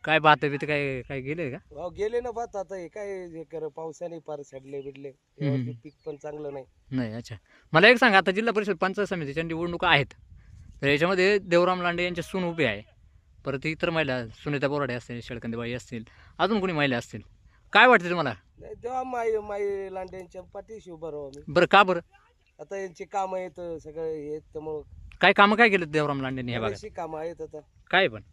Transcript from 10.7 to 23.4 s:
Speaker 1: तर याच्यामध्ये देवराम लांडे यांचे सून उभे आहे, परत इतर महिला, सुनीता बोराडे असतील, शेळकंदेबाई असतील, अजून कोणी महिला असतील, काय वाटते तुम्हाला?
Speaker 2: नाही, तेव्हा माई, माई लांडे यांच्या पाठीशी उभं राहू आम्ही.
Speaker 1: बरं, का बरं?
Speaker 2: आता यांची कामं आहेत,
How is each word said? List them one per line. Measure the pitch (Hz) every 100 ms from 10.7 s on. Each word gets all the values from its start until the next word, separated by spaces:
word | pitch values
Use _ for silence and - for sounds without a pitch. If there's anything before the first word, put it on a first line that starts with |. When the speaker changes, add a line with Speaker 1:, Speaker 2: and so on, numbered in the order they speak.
| -
Speaker 1:
तर | 143
याच्यामध्ये | 143 170 190 185 208
देवराम | 190 170 180 180
लांडे | 175 170
यांचे | 180 175
सून | 160 185
उभे | 175 165 131
आहे, | 101 - _ - _ _ - 143
परत | 135 156
इतर | 160 175
महिला, | 160 147 127 113
सुनीता | 107 151 143 139
बोराडे | 143 135
असतील, | 123 - 120
शेळकंदेबाई | - 120 113 117 117
असतील, | 123 - 117 110 - - -
अजून | 185 214
कोणी | 185
महिला | 156 143 120
असतील, | - 110 - _ _ _ _
काय | 202 254
वाटते | 226 175
तुम्हाला? | 175 143 107 _ _
Speaker 2:
नाही, | - -
तेव्हा | 233 254
माई, | 254 247 226
माई | 214 208 202 202 196 196
लांडे | 185 185 185
यांच्या | 175 190
पाठीशी | 175 202 190 220 180
उभं | 165 160
राहू | 147 143
आम्ही. | 143 151
Speaker 1:
बरं, | 147 175
का | 196
बरं? | 196 170 - _ _ _ _ _
Speaker 2:
आता | 151 196
यांची | 190 165 185
कामं | 202 190
आहेत, | 185